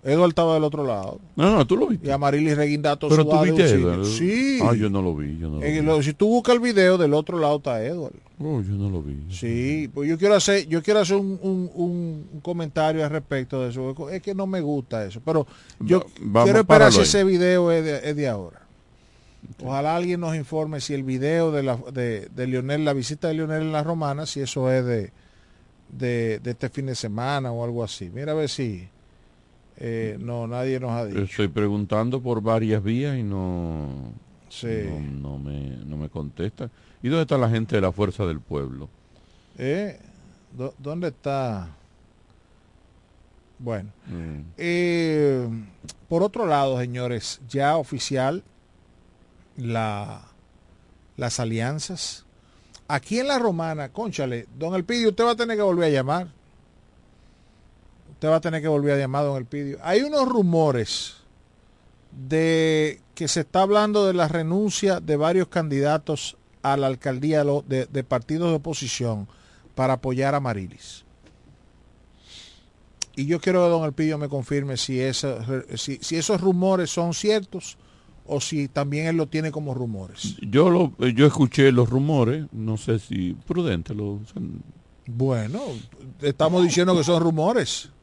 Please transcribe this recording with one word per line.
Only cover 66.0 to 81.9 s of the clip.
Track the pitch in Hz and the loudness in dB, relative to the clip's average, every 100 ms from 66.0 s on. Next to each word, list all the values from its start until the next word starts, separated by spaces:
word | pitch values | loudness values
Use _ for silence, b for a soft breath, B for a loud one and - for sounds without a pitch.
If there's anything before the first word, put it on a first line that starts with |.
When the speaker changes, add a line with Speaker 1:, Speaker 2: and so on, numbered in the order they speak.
| 147 147 - - _ _ | -2 -6 -6 -14 _ _
Speaker 1:
a | 135 139 | -2 0
la | 135 | 0
alcaldía | 131 139 127 147 151 | -2 -4 -4 0 2
lo-, | 143 143 139 | 2 0 -2
de, | 131 123 | -4 -2
de | 139 | -6
partidos | 127 127 113 156 170 | -2 -4 -2 -2 0
de | 156 | -2
oposición | 147 151 131 - 120 107 101 b b b b | -4 -8 -6 -4 -4 -4 -8 b b b b
para | - 131 | -2 0
apoyar | 123 131 127 135 | 0 -2 -2 0
a | 143 | 0
Marilis. | 135 104 92 - - - - _ - _ - - _ _ _ _ _ B B B B B B _ _ _ - | -2 -6 -8 -14 -20 -20 -20 _ -20 _ -20 -20 _ _ _ _ _ B B B B B B _ _ _ -12
Y | - 139 | -6 -2
yo | 165 | -2
quiero | - 180 | 0 2
que | 175 | 4
don | 165 | 2
Elpidio | 160 139 156 151 | -2 -2 -2 -2
me | 143 | -4
confirme | 143 123 143 139 127 | -6 -4 -4 -4 -6
si | - 127 | -4 -2
esa, | 131 127 143 117 113 131 - 113 | -2 -2 -4 -6 -6 -6 -8 -10
si, | - 135 | -8 -8
si | - 165 | -6 -4
esos | 151 208 | 0 0
rumores | 185 180 185 190 165 | 2 2 2 2 0
son | - 170 | -2 -4
ciertos | 165 208 214 196 185 - - b b b b - | -2 0 0 -2 -12 -14 -20 b b b b -6
o | 143 | -4
si | - 156 139 | -2 -4 -4
también | - 143 147 160 | -2 -4 -2 0
él | 165 | 0
lo | 147 | 0
tiene | 156 156 | -2 -4
como | 151 147 | -6 -8
rumores. | 123 120 104 92 - - - | -6 -6 -6 -10 -10 -10 -8
Speaker 2:
Yo | - 117 175 | 0 6 6
lo, | 175 165 - 127 | 6 2 2 0
yo | 117 143 | 8 6
escuché | - 135 - 135 | 8 2 6 6
los | 123 117 | 8 4